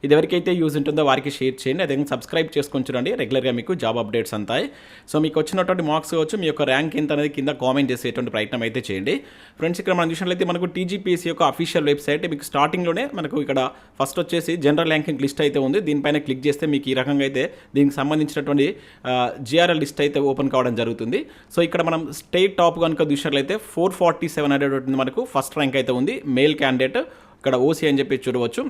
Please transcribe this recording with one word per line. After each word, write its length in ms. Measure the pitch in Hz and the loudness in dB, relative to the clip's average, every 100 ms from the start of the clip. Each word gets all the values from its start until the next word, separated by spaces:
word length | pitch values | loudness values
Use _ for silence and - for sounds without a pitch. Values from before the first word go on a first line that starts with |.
ఇది 100 | 143 | 6
ఎవరికైతే 400 | 147 160 175 180 | 4 6 0 0
యూజ్ 240 | 175 160 147 | 2 2 0
ఉంటుందో 280 | 143 151 143 | 0 2 4
వారికి 260 | 131 139 | 2 0
షేర్ 240 | - 131 131 131 | -2 -4 -2 -4
చేయండి. 160 | 151 | -2
అదేవిధంగా 240 | 170 139 143 123 | 0 0 -2 -4
సబ్స్క్రైబ్ 420 | - 160 160 147 | -2 -2 0 -2
చేసుకొని 260 | 143 135 | -2 -4
చూడండి, 300 | 127 127 135 233 | -4 -4 -2 -4
రెగ్యులర్గా 300 | 110 131 127 | 0 0 0
మీకు 220 | 120 113 | -2 -4
జాబ్ 240 | 180 117 117 | -2 0 -2
అప్‌డేట్స్ 360 | 107 113 110 | -2 -2 -2
అంతాయి. 360 | 107 101 127 269 - - - - | -6 -2 -2 -2 -8 -20 -20 -4
So 80 | 151 | 0
మీకు 200 | 156 156 | 0 0
వచ్చినటువంటి 440 | 156 190 180 185 | 0 -2 0 0
మార్క్స్ 280 | 156 156 156 | 0 -2 -2
కావచ్చు, 260 | 165 156 214 | -2 -2 -2
మీ 100 | 165 | -2
యొక్క 100 | 151 | 0
ర్యాంక్ 340 | 139 131 156 147 | 0 2 0 -2
ఎంత 160 | 147 | -2
అనేది 180 | 147 147 | 0 -2
కింద 200 | 143 139 | -2 -4
కామెంట్ 420 | 147 127 135 135 | 0 0 2 2
చేసేటువంటి 400 | 123 127 120 123 | 0 -2 -4 -4
ప్రయత్నం 300 | 107 107 123 | -2 -2 -2
అయితే 220 | 113 123 120 | -2 -4 -4
చేయండి. 240 | 95 104 240 - - - - | -4 -2 -4 -6 -20 -20 -6
ఫ్రెండ్స్, 240 | 160 175 | -4 -2
ఇక్కడ 120 | 202 | 0
మనం 180 | 180 165 | 0 0
చూసినట్లయితే 340 | 165 185 180 175 | -2 -2 0 0
మనకు 200 | 175 180 | 0 -2
టీజీపీఎస్సీ 640 | 180 185 196 196 170 175 | -4 -4 -4 -2 -2 -2
యొక్క 140 | 160 | 2
అఫీషియల్ 420 | 160 262 165 175 143 | 2 2 -2 2 2
వెబ్‌సైట్ 420 | 143 - 151 175 139 | 0 0 -2 -2 -6
మీకు 80 | |
స్టార్టింగ్‌లోనే 680 | - 143 151 180 175 170 277 | -4 2 2 2 0 -2 -4
మనకు 280 | 233 151 233 | -6 -4 -4
ఇక్కడ 280 | 139 135 131 - - - | 0 0 -2 -6 -20 -4
ఫస్ట్ 200 | 139 - | -2 -2
వచ్చేసి 380 | 170 170 165 170 143 | -2 -2 -2 0 2
జనరల్ 200 | 151 165 | 4 2
ర్యాంకింగ్ 320 | 156 151 139 139 | 0 0 -2 -2
లిస్ట్ 140 | - | 0
అయితే 180 | 147 143 | 0 2
ఉంది. 200 | 131 180 | 2 0
దీనిపైన 380 | 170 147 143 151 | 0 0 2 0
క్లిక్ 300 | 147 131 143 | -2 -2 0
చేస్తే 180 | 143 156 | 0 0
మీకు 240 | 143 139 | 0 0
ఈ 20 | |
రకంగా 280 | 135 131 143 | 0 2 2
అయితే 320 | 139 139 165 - - 139 | 2 0 -4 -6 -4 2
దీనికి 200 | 143 139 | 2 2
సంబంధించినటువంటి, 800 | 139 156 147 156 143 143 147 - - - 123 | 0 0 0 -2 0 2 2 0 -16 -10 -2
ఆ, 240 | 127 120 - 120 | 0 0 -4 0
జీఆర్ఎల్ 300 | 160 175 160 | 2 4 2
లిస్ట్ 220 | 147 - | -2 0
అయితే 180 | 147 143 | 0 2
ఓపెన్ 300 | 143 135 139 | 0 2 2
కావడం 220 | 131 127 113 | 2 2 0
జరుగుతుంది. 400 | 117 113 113 202 320 - - - | -2 -2 -2 -4 -6 -16 -4 0
So 60 | 170 | 0
ఇక్కడ 140 | 170 | 2
మనం 320 | 165 160 151 160 | 0 -2 -4 -12
స్టేట్ 380 | - 175 190 190 | -2 2 2 4
టాప్ 240 | 170 165 | 2 4
కనుక 300 | 165 151 151 | 0 2 0
చూసినట్లయితే 460 | 143 160 139 135 214 | 0 0 0 0 -4
ఫోర్ 360 | - - 180 180 | -4 0 0 4
ఫార్టీ 280 | 175 214 170 | 2 2 -4
సెవెన్ 260 | 156 143 | -2 0
అనేటువంటి 460 | 139 139 135 127 135 | 2 2 0 -2 -2
మనకు 240 | 131 - 254 139 | 0 -2 -2 -2
ఫస్ట్ 220 | 135 - | -2 -2
ర్యాంక్ 180 | 139 135 | 0 2
అయితే 160 | 127 123 | 0 0
ఉంది, 220 | 143 262 147 127 | 0 -2 -2 2
మేల్ 180 | 147 147 | 4 4
క్యాండిడేట్. 340 | 139 127 131 240 - - - - | 0 2 0 -2 -6 -14 -20 -6
ఇక్కడ 160 | 139 127 | 0 2
ఓసీ 320 | 135 160 156 | 2 2 2
అని 120 | 139 | 2
చెప్పి 220 | 135 135 131 | 0 -2 -2
చూడవచ్చు. 360 | 123 120 - | -2 -2 -2